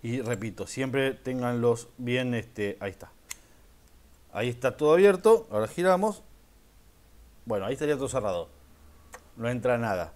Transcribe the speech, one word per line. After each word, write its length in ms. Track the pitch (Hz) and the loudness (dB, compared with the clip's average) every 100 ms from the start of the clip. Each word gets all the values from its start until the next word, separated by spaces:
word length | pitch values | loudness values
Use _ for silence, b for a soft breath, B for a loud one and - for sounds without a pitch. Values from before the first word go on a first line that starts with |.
Y 160 | 120 123 | -4 -4
repito, 460 | 117 117 110 95 98 | -4 -4 -6 -8 -10
siempre 480 | - 131 131 135 | -6 -2 0 0
ténganlos 720 | - - 127 123 120 120 117 - - | -2 -6 -4 -2 2 2 0 -4 -10
bien, 380 | 123 123 127 | -2 -2 0
este, 420 | 120 107 - 101 - | -2 -4 -4 -4 -4
ahí 100 | 98 | -8
está. 220 | 95 - - - B B B B - - - - - - | -10 -20 -20 -16 B B B B -20 -20 -20 -20 -20 -14
Ahí 160 | - 120 | -6 -6
está 280 | 120 127 - | -2 -4 0
todo 180 | 151 | 4
abierto, 520 | 165 202 185 214 226 226 | 8 6 6 6 4 4
ahora 180 | 107 110 | -2 -2
giramos. 560 | - 180 180 214 202 - - - - - - - _ - - - - | 0 2 2 2 -4 -14 -20 -20 -20 -20 -20 -20 _ -20 -20 -20 -20
Bueno, 220 | - 107 98 | -6 -6 -4
ahí 80 | |
estaría 220 | 135 151 147 | -4 -2 -2
todo 120 | 131 | -2
cerrado. 400 | 131 107 87 82 - - - - - - - - - | -2 -2 -4 -6 -14 -20 -20 -20 -20 -20 -20 -20 -8
No 120 | 117 | -4
entra 300 | 123 123 120 | -2 0 0
nada. 340 | 117 95 80 | 0 -2 -4